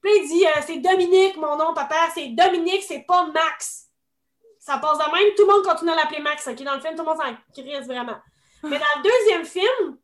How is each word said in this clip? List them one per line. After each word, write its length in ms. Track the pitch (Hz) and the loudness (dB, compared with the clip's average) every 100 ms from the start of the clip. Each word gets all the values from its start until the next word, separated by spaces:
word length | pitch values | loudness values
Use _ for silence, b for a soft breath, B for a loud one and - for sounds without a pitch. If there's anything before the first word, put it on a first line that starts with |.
Puis 100 | 381 415 | 4 2
il 100 | 294 | 4
dit, 180 | 339 370 | 0 2
euh, « 160 | 605 - | 0 -4
C'est 100 | 302 | -4
Dominique, 580 | 339 381 349 370 381 311 | 0 2 4 4 4 0
mon 200 | 302 294 | -6 -2
nom, 160 | 320 | -2
papa. 360 | 302 277 311 330 | -2 -2 0 0
C'est 140 | 339 277 | -2 -6
Dominique, 560 | 226 370 359 339 392 - | 2 2 2 -2 -4 -4
c'est 180 | 285 - | -12 0
pas 180 | 359 320 | 0 2
Max. » 540 | 311 320 - - - _ _ _ _ _ _ _ _ | -2 -2 -4 -12 -14 _ _ _ _ _ _ _ _
Ça 180 | - 269 | -8 -2
passe 220 | 302 302 | 0 0
de 120 | 302 | 0
même. 220 | 339 415 415 | 2 2 4
Tout 120 | 403 | 6
le 60 | |
monde 120 | 403 381 | 6 4
continue 240 | 330 339 | 0 0
à 40 | 320 | 0
l'appeler 240 | 302 302 | 0 -2
Max. 260 | 294 294 262 | -4 -4 -8
Ok, 140 | 233 | -10
dans 140 | 269 269 | -6 -6
le 40 | |
film, 140 | 302 320 | -6 -6
tout 60 | |
le 60 | 320 | -4
monde 80 | 320 | -4
s'en 180 | 277 226 _ | -4 -8 _
crisse 360 | - 262 285 240 | -20 -12 -12 -10
vraiment. 300 | 247 240 214 _ _ _ _ | -10 -10 -12 _ _ _ _
Mais 140 | 302 285 | -8 -4
dans 80 | 294 285 | -2 2
le 60 | |
deuxième 420 | 370 494 427 339 330 | 4 4 4 0 -4
film 520 | 359 415 523 311 - | -2 0 0 -4 -6